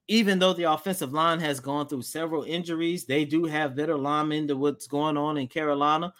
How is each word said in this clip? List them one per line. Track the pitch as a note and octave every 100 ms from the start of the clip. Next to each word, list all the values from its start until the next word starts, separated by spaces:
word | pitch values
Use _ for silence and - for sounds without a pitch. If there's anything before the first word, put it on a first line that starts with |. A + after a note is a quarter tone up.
| -
even | A3+ G3+ F#3+
though | F#3
the | F3 E3
offensive | D#3 G3 F3+ C3+
line | D3+ E3 E3
has | D#3 C3
gone | C3+ D3 C#3+
through | C3
several | - D#3 E3 D#3
injuries, | A#2+ E3+ E3+ E3 E3+ F3
they | - D3
do | C#3+ D#3+
have | E3 D3+ D3 C3
better | D#3 D3
linemen | C#3+ D3+ D3+ D3+ D3
than | C3+
what's | C#3+ C#3 -
going | C#3+ D#3 D3
on | D3+ D3
in | B2+
Carolina. | D#3+ D3+ C#3+ D3 D#3 F3+